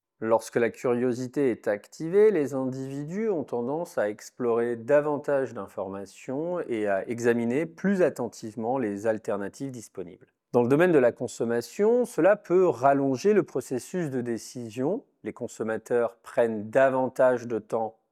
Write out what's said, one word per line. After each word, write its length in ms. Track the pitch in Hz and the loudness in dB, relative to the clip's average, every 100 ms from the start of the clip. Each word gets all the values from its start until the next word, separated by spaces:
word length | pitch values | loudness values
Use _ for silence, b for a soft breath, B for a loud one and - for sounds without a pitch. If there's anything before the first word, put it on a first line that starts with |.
| _ - | _ -6
Lorsque 360 | 110 113 - 135 | 2 2 2 0
la 140 | 117 | 0
curiosité 840 | - 131 120 127 120 127 147 139 | 0 -2 0 0 -2 -4 0 0
est 160 | 110 - | 0 -2
activée, 640 | 104 - - 160 196 214 | -4 -6 -12 -2 4 4
les 220 | 185 135 | 4 0
individus 760 | 131 131 131 135 139 147 185 226 | -2 -4 -6 -8 -8 -8 -6 -4
ont 140 | 180 | -4
tendance 540 | 127 - 120 151 175 - | -4 -4 -4 -4 -6 -2
à 120 | 104 | -2
explorer 680 | 107 - - 120 117 117 117 | -4 -12 -4 0 2 0 -2
davantage 760 | 113 143 151 143 - 143 127 | 2 2 2 -2 -2 -2 -2
d'informations 1080 | 117 98 - 95 98 98 - - 131 165 180 | -6 -12 -8 -8 -8 -12 -16 -10 -8 -6 -6
et 260 | - 113 104 | -4 -2 0
à 200 | 98 - | -2 -2
examiner 560 | 117 120 117 117 127 165 | -2 2 2 0 -2 -4
plus 360 | - 190 196 | -4 -2 2
attentivement 760 | 160 - 117 - 113 107 113 135 | 2 0 -8 -10 -14 -8 -4 -2
les 280 | 110 101 110 | -2 -2 -2
alternatives 640 | 110 - 101 98 - 139 | -2 -2 -6 -6 -8 -12
disponibles. 560 | 123 - - 87 92 _ _ _ | -12 -16 -14 -14 -16 _ _ _
Dans 80 | 123 | 2
le 80 | 120 | 4
domaine 220 | 143 180 | 4 6
de 80 | 156 | 6
la 120 | 123 | 4
consommation, 920 | - 123 - 117 117 117 - 208 247 240 | 2 -6 -4 -2 -2 -4 -2 2 2 0
cela 300 | - 170 208 | 2 2 2
peut 320 | - 175 185 | 2 2 4
rallonger 680 | 120 139 139 139 131 202 | 4 4 4 2 0 2
le 100 | 208 | 2
processus 680 | 147 139 - 127 - 185 160 | 2 -2 -6 -6 -6 -6 -4
de 100 | 127 | -4
décision. 840 | 120 113 - 127 117 107 135 226 - _ | -4 -6 -8 -12 -10 -4 -4 -4 -8 _
Les 100 | 104 | -12
consommateurs 840 | - 120 - 110 110 - 120 117 - | -10 -10 -6 -4 -4 -2 0 0 -4
prennent 520 | - - 117 110 107 | -6 0 0 0 -2
davantage 800 | 120 135 131 131 - 127 123 117 | 2 4 4 -2 2 2 2 -2
de 120 | 110 | -6
temps 380 | 104 117 110 - _ | -4 -4 -4 -8 _